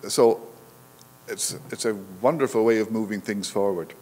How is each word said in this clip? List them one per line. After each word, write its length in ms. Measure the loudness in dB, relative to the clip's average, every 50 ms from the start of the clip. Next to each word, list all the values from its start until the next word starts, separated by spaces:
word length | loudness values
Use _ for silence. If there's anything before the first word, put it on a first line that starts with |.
| -8 -6
So 400 | 2 4 6 6 4 2 -4 -16 -20 -20 -20 -20 -20 -20 -20 -20 -20 -20 -20 -20 -20 -20 -12 -12
it's, 300 | -8 -6 -6 -6 -8 -8 -12 -12
it's 140 | -10 -4 -2
a 120 | -2 -2 -4 -8 -14 -14 0
wonderful 420 | 2 2 2 4 0 0 2 2 4
way 160 | 4 4 4
of 100 | 2 0
moving 300 | -2 -4 -2 -2 -4 -6
things 300 | -4 -4 -4 -4 -4 -4
forward. 440 | -2 0 0 0 0 -2 -6 -8 -12 -20